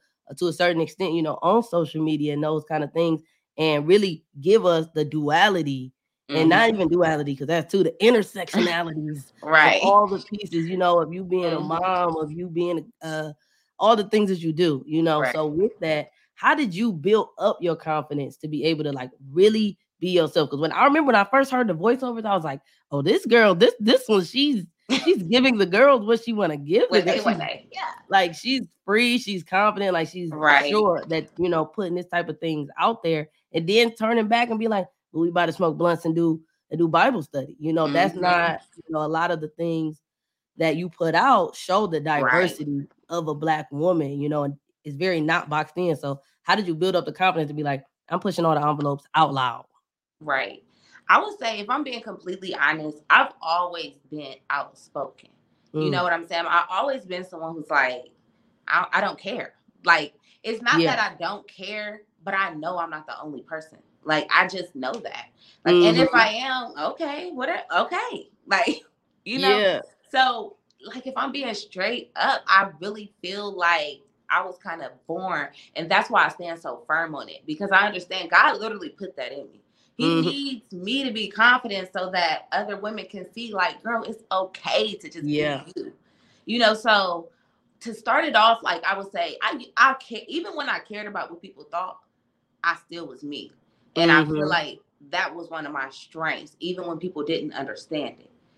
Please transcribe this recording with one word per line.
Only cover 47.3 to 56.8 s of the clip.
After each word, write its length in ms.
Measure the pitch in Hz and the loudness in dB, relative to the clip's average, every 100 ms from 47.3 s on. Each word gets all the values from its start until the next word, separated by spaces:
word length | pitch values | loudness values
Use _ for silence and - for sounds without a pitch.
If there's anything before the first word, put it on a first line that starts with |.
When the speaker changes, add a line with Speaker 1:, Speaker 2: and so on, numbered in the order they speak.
| 175 147 | 2 -2
Speaker 1:
to 40 | |
be 80 | 151 | -4
like, 200 | 147 135 - _ - | -4 -6 -8 _ -8
"I'm 100 | 175 | -4
pushing 240 | 208 175 170 | -4 0 2
all 80 | 151 | 2
the 100 | 147 | 0
envelopes 380 | 147 147 143 _ | 0 -2 -6 _
out 200 | 156 151 | 2 2
loud"? 320 | 139 127 120 - _ _ _ _ _ | 2 -2 -4 -14 _ _ _ _ _
Speaker 2:
Right. 420 | 151 135 - - _ _ _ - - | -6 -4 -4 -10 _ _ _ -8 2
I 120 | 220 | 4
would 180 | 415 403 | 2 -4
say, 220 | 233 214 | -6 -6
if 80 | 208 | -4
I'm 140 | 269 | -6
being 160 | 277 233 | -6 -10
completely 520 | 220 185 180 190 185 | -12 -14 -12 -10 -10
honest, 440 | - 147 156 151 151 - | -2 0 0 -6 -8 2
I've 220 | 190 269 - | 4 4 -2
always 520 | 165 175 180 170 147 139 _ | -2 -2 -2 -6 -12 -16 _
been 260 | 151 139 127 - | -14 -14 -14 -6
outspoken. 800 | 139 - _ _ 147 139 - _ _ _ _ _ 156 | -6 -6 _ _ -10 -10 -12 _ _ _ _ _ -4
You 120 | 156 | 0
Speaker 1:
Mm. 0 | |
Speaker 2:
know 140 | 180 | 0
what 80 | 180 | 0
I'm 140 | 170 170 | -2 -2
saying? 180 | 170 165 | -4 0
I've 180 | 170 - | 0 0
always 340 | 190 | -2